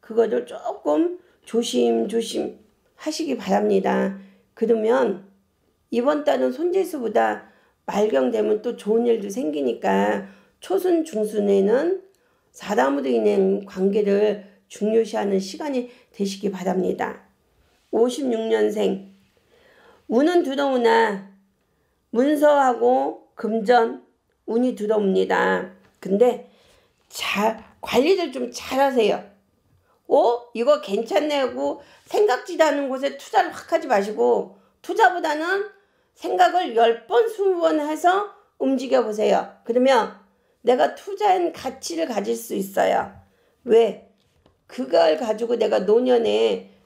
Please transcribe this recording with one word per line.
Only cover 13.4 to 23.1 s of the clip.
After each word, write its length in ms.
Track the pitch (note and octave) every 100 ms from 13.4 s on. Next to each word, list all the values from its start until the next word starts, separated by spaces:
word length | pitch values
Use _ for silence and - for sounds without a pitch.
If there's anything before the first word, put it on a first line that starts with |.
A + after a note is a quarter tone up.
| F#3+ G3 G3
관계를 840 | F#3 F#3+ G#3 G3+ G3 G#3+ G3+ - _ _
중요시하는 680 | - G#3 A3 A3+ A3 G3+ F#3+
시간이 520 | F#3+ - D#4 C4 B3 - _
되시기 380 | - G3 G3 G3+
바랍니다. 760 | F#3+ F#3 F#3 F#3 G3 - - _ _ _ _ _ _ _
오십육 500 | - A#3+ B3 C4+ A3+ A3+
년생. 640 | A3 G#3+ G#3 G3 G3 - _ _ _ _ _ _ _ _ _ _
운은 340 | A3+ D4+ F4
들어오나 880 | C#4+ C#4 C#4 C4 A#3 A3+ A4+ G3 - _ _ _ _ _ _ _ _
문서하고 1160 | A3 C4+ D4 D4 C#4+ C4+ A#3 A#3 C4 C#4